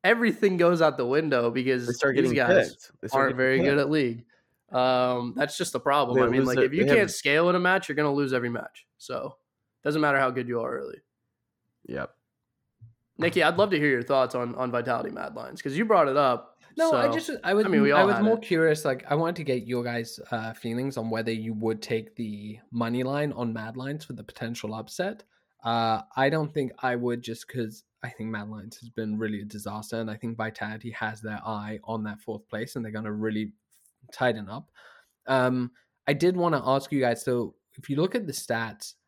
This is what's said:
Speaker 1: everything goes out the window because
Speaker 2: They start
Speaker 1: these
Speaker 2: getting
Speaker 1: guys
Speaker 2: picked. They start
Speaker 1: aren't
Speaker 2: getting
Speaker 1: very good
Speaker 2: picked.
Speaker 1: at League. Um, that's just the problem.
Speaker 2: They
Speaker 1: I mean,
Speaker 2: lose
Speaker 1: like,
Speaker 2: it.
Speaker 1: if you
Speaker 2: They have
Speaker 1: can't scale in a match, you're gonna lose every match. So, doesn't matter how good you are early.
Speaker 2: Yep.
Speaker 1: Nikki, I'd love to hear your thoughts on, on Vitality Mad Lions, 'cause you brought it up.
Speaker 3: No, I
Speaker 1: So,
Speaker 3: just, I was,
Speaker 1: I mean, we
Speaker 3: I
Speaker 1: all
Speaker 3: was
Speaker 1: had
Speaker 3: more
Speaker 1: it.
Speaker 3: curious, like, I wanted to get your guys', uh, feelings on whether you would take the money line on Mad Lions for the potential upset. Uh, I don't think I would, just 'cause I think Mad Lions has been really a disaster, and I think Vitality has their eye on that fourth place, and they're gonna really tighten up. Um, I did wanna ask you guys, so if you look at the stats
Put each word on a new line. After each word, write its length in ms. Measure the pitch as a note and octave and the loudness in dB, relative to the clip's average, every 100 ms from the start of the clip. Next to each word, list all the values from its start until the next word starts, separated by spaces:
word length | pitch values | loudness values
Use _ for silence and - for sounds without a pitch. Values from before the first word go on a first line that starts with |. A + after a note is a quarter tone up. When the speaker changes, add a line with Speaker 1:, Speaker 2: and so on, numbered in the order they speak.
Speaker 1:
everything 540 | F#3 A#3 A#3 G#3+ G#3 F3+ | 4 4 2 4 2 6
goes 240 | E3+ E3+ | 4 6
out 160 | D#3+ D3+ | 4 4
the 80 | B2 | 0
window 440 | C#3+ D#3+ C3 A#2+ | 2 2 2 2
because 360 | C3 B2+ B2+ A#2+ | 0 0 0 -2
Speaker 2:
They 80 | |
start 220 | A#2+ C#3 C3 | 0 2 4
Speaker 1:
these 160 | C3 | 4
Speaker 2:
getting 40 | A#2+ | 4
Speaker 1:
guys 320 | A#2+ A#2 G#2+ | 4 4 4
Speaker 2:
picked. 240 | - - _ | -6 -20 _
They 80 | A2+ | -2
start 140 | C3+ | 2
Speaker 1:
aren't 140 | C3+ B2 | 2 2
Speaker 2:
getting 0 | |
Speaker 1:
very 200 | C3 C3+ | 2 4
good 180 | C#3 C#3+ | 4 2
Speaker 2:
picked. 20 | |
Speaker 1:
at 100 | C#3 | 2
League. 340 | D#3 B2+ A#2 - _ _ _ _ | 2 0 -2 -14 _ _ _ _
Um, 640 | B2+ B2+ B2+ B2+ B2 A#2+ B2 | 0 4 4 2 0 -4 -2
that's 200 | D3 - | -4 -2
just 160 | - | -4
the 80 | B2 | -2
problem. 380 | C#3+ C#3+ B2+ B2+ | 2 2 4 4
Speaker 2:
They 40 | |
Speaker 1:
I 60 | B2 | 4
mean, 120 | B2+ | 4
Speaker 2:
lose 80 | C3 | 2
Speaker 1:
like, 100 | B2 | 2
Speaker 2:
it. 60 | |
Speaker 1:
if 80 | C3 | 2
you 100 | D#3 | 2
Speaker 2:
They 60 | C#3+ | 4
have 60 | B2+ | 4
Speaker 1:
can't 120 | F#2+ | 4
scale 380 | - C#3+ D3 F3 | 0 2 4 4
in 80 | F3+ | 2
a 40 | |
match, 280 | F3+ F#3+ F3+ | 2 0 0
you're 80 | C#3+ | 0
gonna 160 | D3+ | 0
lose 220 | C#3+ C#3 | 2 0
every 160 | B2+ A#2+ | 0 -2
match. 360 | A#2 - - _ _ | -4 -10 -18 _ _
So, 380 | - B2 - - _ _ _ _ | -10 -8 -8 -14 _ _ _ _
doesn't 200 | D3 D#3 | -2 2
matter 160 | D3+ C#3 | 2 4
how 120 | C3 | 2
good 180 | B2 A#2+ | -2 -4
you 120 | A#2 | -4
are 100 | B2 - | -4 -6
early. 200 | - - _ _ _ _ _ _ _ _ - | -8 -14 _ _ _ _ _ _ _ _ -12
Speaker 2:
Yep. 280 | C2 C2 _ _ _ _ _ _ _ - _ _ - | -10 -10 _ _ _ _ _ _ _ -20 _ _ -2
Speaker 1:
Nikki, 240 | E3 F3 | 0 4
I'd 140 | D#3 F3 | 2 4
love 140 | G3+ | 2
to 80 | E3+ | 4
hear 100 | D3 | 2
your 140 | B2+ | 2
thoughts 320 | A#2+ C#3 B2 | 2 2 2
on, 200 | B2+ A#2+ C3 | 0 -4 -4
on 140 | B2+ | -2
Vitality 400 | A#2+ A#2+ A#2+ - | -2 -2 -2 -4
Mad 240 | - - | -8 -10
Lions, 280 | A2+ - - | -10 -14 -10
'cause 140 | C#3+ C#3+ | -6 -2
you 100 | A3 | 4
brought 220 | G3 C#3+ | 6 6
it 80 | C#3 | 4
up. 320 | C3+ A#2+ - _ _ - | 4 2 -4 _ _ 0
Speaker 3:
No, 160 | E4 | 2
I 140 | D#4 A#3 | 4 2
Speaker 1:
So, 40 | |
Speaker 3:
just, 180 | - - C4 | 0 -4 -4
I 80 | F3 | 0
was, 140 | G3+ G#3 | 2 4
Speaker 1:
I 20 | |
mean, 140 | E3 | 6
we 100 | C#3+ | 6
Speaker 3:
I 80 | D3 | 6
Speaker 1:
all 60 | G3 | 6
Speaker 3:
was 100 | G3+ | 4
Speaker 1:
had 80 | |
Speaker 3:
more 140 | G#3+ A3+ | 2 2
Speaker 1:
it. 40 | |
Speaker 3:
curious, 400 | - E3 D#3+ D3+ D3 | 2 2 4 4 0
like, 180 | B2+ - | -2 -2
I 80 | |
wanted 220 | D3 E3 E3+ | 0 0 -2
to 80 | |
get 220 | C#3 B2+ A2 | -2 -2 -2
your 180 | B2 | -4
guys', 340 | A#2+ A#2+ A2+ - - | -2 -6 -6 -12 -8
uh, 240 | A#2 A2+ | -6 -6
feelings 420 | A2+ A#2 A#2 C3+ C3 | -8 -6 -4 -4 -4
on 140 | A2+ | -4
whether 200 | A2+ A2+ | -2 -2
you 220 | A2+ A2 | -4 -4
would 300 | G#2+ A2+ A2 | -2 -2 -2
take 340 | - A2+ A2 - | -2 -4 -4 -10
the 420 | A2+ G#2 G#2+ G#2+ _ | -8 -8 -12 -16 _
money 320 | A#2 A#2 B2 | -4 -2 -2
line 300 | B2+ C#3+ D3 | -2 -2 -2
on 180 | B2+ A#2+ | -2 -6
Mad 240 | A2+ A2 B2 | -6 -10 -10
Lions 300 | C3 D3+ - | -10 -10 -10
for 80 | |
the 100 | A#2 | -16
potential 500 | G#2 - A2+ A#2 G#2+ | -16 -12 -10 -8 -8
upset. 480 | A2 G#2+ - F#3 A3 _ _ _ _ | -10 -12 -6 -6 -6 _ _ _ _
Uh, 380 | A#2 A#2 A2+ A2 - - | -2 0 0 -2 -4 0
I 140 | C#3 | 2
don't 220 | D#3+ D3+ | 2 -2
think 180 | D#3 C3 - | -4 -6 -4
I 180 | B2+ B2 | -4 -2
would, 240 | A#2+ A#2+ | -2 -4
just 240 | A#2 A2+ - | -8 -12 -10
'cause 380 | C3 A2 A2 _ _ | -8 -8 -10 _ _
I 60 | B2 | -14
think 220 | - A2 | -10 -8
Mad 180 | A2 G#2 | -8 -10
Lions 300 | G#2+ G#2 - | -12 -16 -18
has 100 | A#2 | -14
been 300 | A#2 A2 G#2+ | -8 -4 -2
really 240 | A2 G#2 | -4 -4
a 20 | |
disaster, 560 | G#2 A2 G#2 G#2 G#2+ A2+ | -8 -10 -10 -10 -8 -6
and 100 | A2 | -6
I 60 | G#2 | -8
think 220 | A#2 A2+ | -8 -6
Vitality 540 | A2 - G#2+ A2 A#2+ | -8 -6 -10 -8 -12
has 280 | G#2+ A2 G#2+ | -6 -6 -6
their 220 | A2 G#2+ A2 | -10 -8 -8
eye 320 | G#2+ G#2+ G#2+ | -8 -8 -10
on 200 | - A2+ | -8 -6
that 180 | G#2+ G#2 | -6 -8
fourth 260 | - G#2+ _ | -10 -12 _
place, 260 | G#2+ A#2 | -10 -8
and 80 | C3+ | -8
they're 80 | A2+ | -8
gonna 220 | G#2+ G#2+ | -8 -6
really 400 | G#2+ A2 G#2+ G#2+ _ _ _ _ _ - | -4 -2 -2 -6 _ _ _ _ _ -20
tighten 380 | - B2+ A2 G2+ | -2 0 0 -8
up. 220 | A2+ - _ - - _ _ - | -14 -16 _ -20 -20 _ _ 0
Um, 460 | C3 B2+ B2+ B2 _ _ _ - | 2 4 2 -4 _ _ _ -2
I 80 | |
did 240 | D3 F3 F3+ | 2 2 2
wanna 240 | F3 D3 | 0 2
ask 260 | B2+ C3+ C3+ | 2 0 0
you 100 | C#3+ | 0
guys, 220 | B2 A#2 | 2 0
so 320 | - B2 G#2 _ _ - | -2 -2 -2 _ _ -20
if 140 | - | -4
you 60 | C#3+ | -2
look 180 | F#3 | 0
at 120 | A#3+ F3+ | -2 -6
the 60 | |
stats 600 | C3+ - A2+ A2+ G#2+ - - | -10 -4 -4 -4 -8 -16 -18